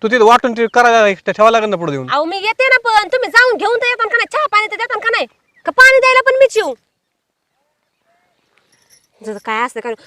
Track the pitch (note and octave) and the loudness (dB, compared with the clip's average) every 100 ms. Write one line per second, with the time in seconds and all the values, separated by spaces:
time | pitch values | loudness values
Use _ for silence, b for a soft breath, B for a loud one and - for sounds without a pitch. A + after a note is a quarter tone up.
0 | A3 B3 G#3+ A#3+ A#3+ A3+ A3+ A#3+ A#3+ A3+ | -2 2 4 4 2 -2 -2 2 4 4
1 | G#3 F#3 - F#3+ A3 A3+ G#3+ F#3 E3 C#3 | 2 0 -4 2 2 2 0 -4 -4 -6
2 | B2+ C#4 E4 G4 G#4 A4+ C5 B4+ A#4 G#4+ | -4 -4 -4 -6 -6 -2 0 0 0 0
3 | G4+ B4+ B4 A4+ B4 A4+ G#4 A#4+ A#4+ A#4+ | 0 -4 0 2 2 0 -2 -2 -2 -4
4 | A4 A#4 G#4+ - D5 G#4 G#4+ G#4 A#4 B4 | -2 -4 -4 -4 -2 -2 -4 -6 -6 -6
5 | A4+ D#4+ B3 _ _ _ - - C5 C5 | -4 -4 -6 _ _ _ -4 2 4 4
6 | C5 B4+ C5 C5 C5+ A4 E4+ A#3+ _ _ | 2 2 2 2 2 0 -4 -6 _ _
7 | _ _ _ _ _ _ _ _ _ _ | _ _ _ _ _ _ _ _ _ _
8 | _ _ _ _ _ _ _ _ _ _ | _ _ _ _ _ _ _ _ _ _
9 | _ _ G#3+ G3+ - A3 B3 A3+ A#3+ A3 | _ _ -14 -12 -8 -6 -6 -6 -10 -10